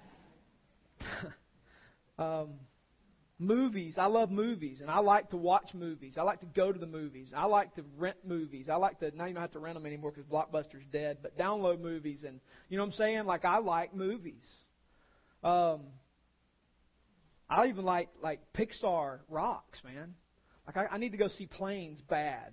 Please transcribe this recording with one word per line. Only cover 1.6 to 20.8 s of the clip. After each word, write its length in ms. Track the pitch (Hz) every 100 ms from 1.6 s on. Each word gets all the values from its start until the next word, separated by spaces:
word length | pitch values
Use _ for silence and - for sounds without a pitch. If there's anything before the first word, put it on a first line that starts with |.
| _ - - _ _ -
Um, 340 | 160 160 156 139 127 _ _ _ _ _ _ -
movies. 640 | 180 233 262 196 165 185
I 80 | 190
love 240 | 226 208
movies, 500 | 196 233 208 147 131
and 80 | 143
I 80 | 180
like 320 | 202 208 208
to 80 | 175
watch 380 | 175 196 - 180
movies. 420 | 170 151 135 160
I 60 |
like 160 | 185 185
to 80 | 175
go 240 | 180 190
to 80 | 185
the 80 | 165
movies. 440 | 156 151 131 131 139
I 100 | 196
like 300 | 202 196 -
to 80 | 143 139
rent 220 | 180 - 190
movies. 420 | 170 151 135 135
I 80 | 160
like 220 | 190 -
to, 140 | 156 151
now 100 | 180
you 100 | 175
don't 60 |
have 100 | 170
to 80 | 151
rent 180 | 160 165
'em 80 | 151
anymore 260 | 147 151
'cause 120 | 147
Blockbuster's 640 | 143 151 156 156 151 139 139
dead, 280 | 147 151 139
but 160 | 139 -
download 420 | 185 208 185 170
movies, 440 | 165 160 147 143
and, 180 | 147 131 _ - -
you 80 | 196
know 60 |
what 40 | 208
I'm 60 |
saying? 320 | - 214 220 202
Like, 200 | 175 180
I 140 | 208
like 340 | 202 170 175
movies. 500 | 190 190 233 170 - - - _ _ _ _ _ _ _ _
Um, 400 | 165 175 170 151 139 131 _ _ _ _ _ _ _ _ _ _ _ _ _ _ -
I 200 | 160 254
even 180 | 196 185
like, 240 | 175 - -
like, 280 | 156 147 -
Pixar 640 | - 226 - 214 165 143 131 147
rocks, 540 | 156 220 - - -
man. 320 | 127 135 170 180 _ _ _ _ -
Like, 120 |
I, 180 | 190